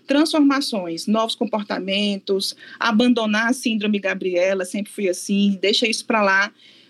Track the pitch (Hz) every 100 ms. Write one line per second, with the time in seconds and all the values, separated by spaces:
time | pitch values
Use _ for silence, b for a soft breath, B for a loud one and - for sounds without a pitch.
0 | - 277 311 320 277 277 277 214 175 165
1 | - 214 226 - 220 214 202 190 185 196
2 | 208 196 - 190 196 B B - 226 220
3 | 247 240 220 208 226 247 247 220 214 208
4 | 196 190 185 175 185 196 180 208 196 -
5 | 196 180 - 196 202 190 190 220 233 226
6 | - 226 202 190 202 b b b b